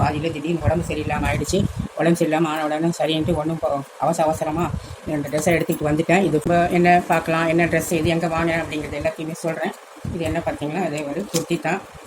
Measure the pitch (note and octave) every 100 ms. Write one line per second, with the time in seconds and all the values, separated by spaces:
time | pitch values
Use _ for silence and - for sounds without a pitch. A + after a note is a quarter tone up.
0 | D#3 D3+ D#3+ D3+ D3+ E3+ D3 E3 E3+ D3+
1 | D3+ D3 C#3+ D3 C#3+ F3+ D3 - - -
2 | D#3+ E3+ E3 D#3 E3 D#3 D3+ D3+ E3+ E3
3 | D#3 D#3+ D#3 D#3+ D#3 D#3+ D#3 C#3 C#3 -
4 | C#3+ E3+ D3+ - D#3 D#3 E3 - - -
5 | - D3+ C#3 D3+ F3 D#3+ D#3+ D#3 D3+ D3+
6 | - F3 F3+ D3+ E3 F3 F3 F3 F3 F3
7 | F3 E3 E3 E3 E3 E3 E3+ D#3+ D#3 E3+
8 | D#3+ E3 E3 D#3+ E3+ E3 D3+ D3+ D3 D3
9 | D#3+ D#3+ D#3 E3 E3 D#3 E3+ - - -
10 | - F3 D#3+ E3 D#3+ D3 D3 E3 E3+ D3
11 | D3 D#3 G3+ E3+ D#3 E3+ D#3+ F#3+ - -